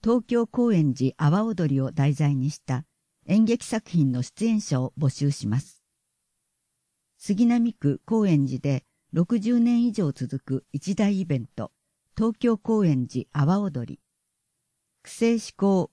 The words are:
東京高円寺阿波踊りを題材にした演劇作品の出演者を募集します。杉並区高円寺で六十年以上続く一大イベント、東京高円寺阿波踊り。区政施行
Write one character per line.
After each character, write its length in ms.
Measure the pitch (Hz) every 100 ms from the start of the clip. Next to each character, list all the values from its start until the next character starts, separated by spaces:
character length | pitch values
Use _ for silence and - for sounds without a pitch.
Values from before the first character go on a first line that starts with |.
東 180 | 220 240 226
京 200 | 233 226
高 260 | - 240
円 200 | 190 151
寺 200 | 127 131 -
阿 160 | 147
波 140 | 180 220
踊 300 | 185 160 135
り 40 |
を 140 | 135
題 200 | - 139
材 220 | 139 151 139
に 140 | 135
し 100 | -
た 240 | - 127 156 _ _ _ -
演 200 | 202 220
劇 200 | 233 -
作 240 | 220 -
品 220 | 170 139
の 100 | 123
出 240 | 123 - 226
演 140 | 220
者 220 | - 131
を 100 | 127 -
募 80 | 143
集 240 | - 143
し 160 | 139 107
ま 140 | 117
す。 200 | - _ _ _ _ _ _ _ _ _ _ _ _ _ _ _
杉 280 | - 196 233
並 280 | 240 233
区 280 | - 143 135 -
高 220 | 226 208
円 180 | 151 139
寺 140 | 131
で 240 | 143 131 _ _ _
六 260 | 156 170 233
十 220 | 208 240
年 240 | 233 240 240
以 80 |
上 180 | 214 160
続 280 | - 127 135
く 260 | - 135 _
一 220 | 143 - 196
大 260 | 208 196
イ 20 |
ベ 140 | 170 135
ン 80 | 117
ト、 260 | - 110 _ _ _ _ -
東 200 | 220 220
京 200 | 240 220
高 260 | - 220
円 240 | 185 135 123
寺 200 | 127 -
阿 140 | 147 143
波 160 | 190
踊 320 | 202 139 117
り。 80 | 139 _ _ _ _ _ _ _ _ _ _
区 60 | -
政 320 | - 233 233
施 140 | - -
行 340 | 196 190 -